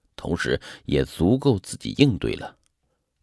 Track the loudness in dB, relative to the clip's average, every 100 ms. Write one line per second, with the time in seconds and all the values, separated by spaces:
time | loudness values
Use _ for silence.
0 | _ -12 -6 -4 -2 -4 -4 -16 -2 0
1 | 0 2 2 4 2 0 -2 -10 -8 2
2 | 4 4 -2 -4 -8 -16 _ _ _ _
3 | _ _